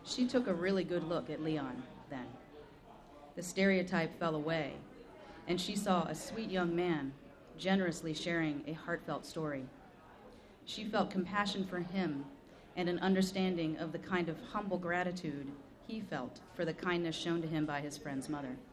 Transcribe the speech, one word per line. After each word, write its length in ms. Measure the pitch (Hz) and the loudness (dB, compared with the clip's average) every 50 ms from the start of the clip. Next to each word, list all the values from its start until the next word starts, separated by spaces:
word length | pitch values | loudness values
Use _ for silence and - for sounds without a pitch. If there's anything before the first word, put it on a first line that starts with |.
| - | -6
She 220 | - - - 247 | -4 2 2 2
took 220 | 247 - 254 247 220 | 6 6 4 4 4
a 60 | 180 | 2
really 300 | 170 175 190 196 190 175 | 2 4 4 4 4 4
good 200 | 170 180 175 160 | 2 2 0 2
look 260 | 160 175 151 123 127 | 2 0 0 0 -2
at 140 | 156 147 156 | -4 -2 0
Leon 400 | 160 156 151 135 131 123 123 127 - - - - - | 0 0 0 0 -2 -4 -6 -8 -10 -14 -18 -14 -10
then. 160 | 143 131 123 120 120 - - - - - - - - - - - - - - - - - - - - | -10 -8 -8 -10 -12 -14 -16 -18 -18 -18 -18 -18 -20 -20 -20 -20 -20 -20 -20 -20 -20 -20 -20 -14 -10
The 80 | - 175 | -8 -8
stereotype 760 | - - 190 190 196 190 185 175 180 185 170 165 165 170 - | -4 2 6 6 8 8 6 4 4 2 2 2 2 0 0
fell 160 | 175 170 156 | 0 2 2
away, 400 | 151 147 160 165 160 147 135 143 143 - - - - - - - - - - - - - - | 2 2 2 2 2 0 0 -4 -8 -12 -14 -16 -18 -18 -18 -18 -18 -16 -16 -16 -16 -2 0
and 140 | 175 185 | 0 0
she 140 | - - 202 | 2 0 -2
saw 300 | 202 - 202 185 175 160 | 0 4 4 4 4 4
a 100 | 160 156 | 2 -2
sweet 340 | 156 - - - 220 226 - | -4 -6 -6 -6 -4 -4 0
young 260 | 185 185 180 170 170 | 2 2 2 4 4
man 380 | 170 180 180 165 151 139 135 139 - - - - - - - - 160 | 2 4 4 2 2 0 -2 -6 -8 -16 -20 -20 -20 -20 -18 -12 -2
generously 560 | - 185 190 196 190 175 156 - - 165 156 | 2 4 4 4 4 2 0 -2 -4 -4 -4
sharing 480 | 151 - 175 170 170 160 156 147 143 - | -2 -2 0 2 2 2 2 0 -2 -4
a 80 | - 160 | -6 -6
heartfelt 500 | 160 - - 170 165 - - 151 135 - | -6 -4 -4 -4 -4 -2 -4 -4 -4 -4
story. 420 | - - 175 156 151 143 135 131 127 - - - - - - - - - - - - - - - - - - - | -6 -6 -4 -2 -2 -2 -4 -6 -8 -12 -16 -20 -20 -20 -20 -20 -20 -20 -20 -20 -20 -20 -20 -20 -20 -20 -20 -12
She 180 | - - - 214 | -10 -8 -6 -4
felt 280 | 208 - 196 185 - | 0 4 4 2 4
compassion 520 | - 190 180 175 202 202 208 202 - 202 185 | 2 0 0 0 2 0 2 2 2 0 -2
for 160 | - 175 175 | -2 0 -2
him 460 | 175 - 185 190 185 160 147 139 143 - - - - - - - - - - | -2 -2 0 0 2 2 0 -2 -4 -8 -12 -18 -20 -20 -20 -20 -20 -12 -4
and 140 | - 180 175 | -2 0 2
an 80 | 175 170 | 2 2
understanding 760 | - 190 190 190 190 185 - 190 185 185 180 165 165 156 156 - | 4 4 6 6 6 4 4 2 2 4 4 2 2 0 0 0
of 140 | 165 165 | -2 -4
the 80 | 151 170 | -4 -6
kind 300 | - - 196 180 170 170 | -4 0 0 0 2 0
of 120 | 156 - - - | -2 -6 -8 -6
humble 280 | - 220 202 196 180 175 | -4 -4 -2 0 -2 -2
gratitude 720 | 175 170 175 180 180 180 175 - - 156 139 143 139 139 143 - - - - - - | 0 0 0 2 2 0 -2 -2 -4 -4 -4 -4 -6 -8 -10 -12 -14 -18 -20 -20 -12
he 140 | - 226 220 | -8 -8 -8
felt 400 | 214 180 170 143 127 123 - - - - - | -6 -4 -4 -4 -4 -6 -8 -12 -18 -16 -4
for 100 | - 175 | -2 -2
the 80 | 160 160 | -2 0
kindness 420 | - - 185 175 175 170 165 160 | -2 0 0 2 2 2 0 0
shown 280 | - - 170 165 170 160 | -2 0 0 2 2 2
to 40 | 160 | 0
him 200 | 165 156 151 151 | 2 2 2 2
by 120 | 147 143 | 0 -2
his 160 | 143 147 143 | -2 -4 -6
friend's 340 | - - 147 139 135 131 - | -6 -6 -4 -4 -4 -2 -2
mother. 280 | 151 147 139 127 127 139 - - | -2 -2 -2 -4 -6 -8 -10 -16